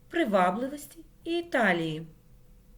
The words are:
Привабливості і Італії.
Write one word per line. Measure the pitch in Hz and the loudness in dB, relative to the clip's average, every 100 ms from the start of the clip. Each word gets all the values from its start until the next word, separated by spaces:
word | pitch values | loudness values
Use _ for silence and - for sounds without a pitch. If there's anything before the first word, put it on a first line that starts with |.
| - | -6
Привабливості | 330 285 196 180 196 262 294 - - - - | -2 2 4 4 2 -6 -8 -16 -20 -20 -16
і | 330 339 | -6 -6
Італії. | 339 277 214 175 160 156 165 - - - - - - | -2 0 2 2 -2 -6 -10 -20 -20 -20 -20 -20 -20